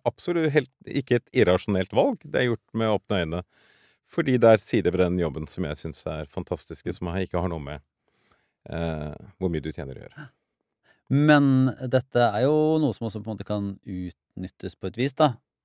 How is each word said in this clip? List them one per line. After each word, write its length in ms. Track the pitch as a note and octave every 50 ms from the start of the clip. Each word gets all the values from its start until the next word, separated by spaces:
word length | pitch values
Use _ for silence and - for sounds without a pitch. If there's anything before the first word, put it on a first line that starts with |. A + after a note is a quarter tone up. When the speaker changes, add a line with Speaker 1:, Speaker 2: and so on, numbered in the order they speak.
| -
Speaker 1:
absolutt 460 | B2 - - - - F3 E3+ D#3+ D3+ C#3
helt 180 | D3+ C3+ - _ _ _
ikke 340 | - - C3+ C3 - B2+ A#2+ -
et 60 | _ -
irrasjonelt 600 | C3 A2 F2+ F#2 F#2 - - G2 F#2 F#2+ - -
valg. 260 | A#2 E3 C#4+ A#3+ - -
Det 160 | D3 - C3+ C3
er 60 | B2
gjort 160 | A#2 - _ _ -
med 140 | A2+ A2+ A2
åpne 320 | G#2+ G2 - - G#2+ F#2+ E2+
øyne. 200 | D#2+ D#2+ F2+ F2+ _ _ _ _ _ _ _ _ _ _ _ _ _ -
Fordi 240 | - D#3 C#3+ B2+ B2
det 60 | A2+
er 140 | A2+ A2+ A2
sider 320 | - - - A2 E2 F2
ved 100 | F2 F2
den 160 | F#2 F2 F2+ F2+
jobben 300 | F2 D#2 C2+ D#2 D#2 -
som 160 | - - F#2
jeg 120 | D2 D#2
synes 280 | - - D#2+ D#2 - -
er 200 | D#2+ D#2+ D#2 D2+
fantastiske, 680 | - - F#2+ F2+ - F2+ D#2+ - - E2 - - F2 F2
som 160 | - F2+ F2 E2+
jeg 140 | G2 F#2+ -
ikke 100 | - F2
har 80 | F2 F2+
noe 120 | E2+ D#2+
med, 200 | C#2+ C#2 D2 C#2+ - _ _ _ _ _ _ _ _ _ _ _ _ _ _ _ - -
eh, 460 | - E2 E2+ E2 D#2+ D2+ D2+ D2+ D2 - - - - -
hvor 80 | F#2+ F2+
mye 140 | E2 D2+ C#2
du 80 | D#2 D2+
tjener 220 | - D2 C2+ C2
å 60 | - -
gjøre. 240 | - - - D3 B2+ _ _ _ _ _ _ _ _ _ _ _ _ _ _ _ -
Speaker 2:
Men 560 | C3 C#3+ D3 D#3 D3+ C#3+ C#3+ C#3 C3 C3 C3 C3 - - C3 B2
dette 260 | B2+ B2+ - _ -
er 260 | A#2+ A#2+ A2+ G2+ G#2+ B2
jo 320 | C#3+ D3+ D3+ D#3 D#3 D#3+ D#3+
noe 120 | D#3 C3 G#2+
som 100 | - A#2
også 140 | A2 - A2 G2+
på 60 | A2+
en 60 | G#2+
måte 80 | G2 G2
kan 320 | - G#2 G#2 G2+ G2 F#2+ - _
utnyttes 880 | - F#2+ F2+ F2+ F2 - _ _ _ _ - F2+ F2 - _ - G2 -
på 120 | _ - F#2+
et 80 | G2
vis, 160 | A2+ B2+ C#3 -
da. 220 | - D#3+ C#3 A#2 - _ _ _ _ _